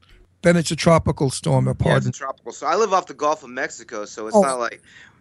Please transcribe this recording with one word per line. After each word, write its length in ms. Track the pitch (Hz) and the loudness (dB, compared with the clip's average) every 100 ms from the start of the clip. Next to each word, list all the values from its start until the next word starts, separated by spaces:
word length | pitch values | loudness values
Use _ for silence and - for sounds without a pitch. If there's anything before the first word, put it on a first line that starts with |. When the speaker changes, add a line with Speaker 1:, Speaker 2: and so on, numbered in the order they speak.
| _ - _ _ | _ -20 _ _
Speaker 1:
Then 140 | 175 175 | 2 2
it's 140 | - | 0
a 40 | 160 | 0
tropical 540 | 170 160 - - 135 | 4 4 4 -2 -2
storm. 380 | - 156 131 131 | -2 0 2 2
Speaker 2:
Yeah, 40 | |
it's 100 | - | 0
Speaker 1:
Pardon. 260 | - 135 127 | 2 2 0
Speaker 2:
a 20 | |
tropical. 400 | - 135 - 117 | -6 -8 -10 -14
So 160 | - 143 | -8 -2
I 80 | 185 | 0
live 160 | 214 | 2
off 160 | 185 175 | 0 -2
the 60 | |
Gulf 300 | 131 151 156 | -2 -2 -2
of 60 | 127 | -6
Mexico, 540 | 127 156 - 113 110 | -8 -8 -10 -12 -10
so 240 | 104 - 110 | -10 -10 0
it's 80 | 208 | 2
Speaker 1:
Oh. 60 | |
Speaker 2:
not 180 | 139 127 | 2 0
like, 220 | 117 98 _ - - _ | -6 -8 _ -20 -20 _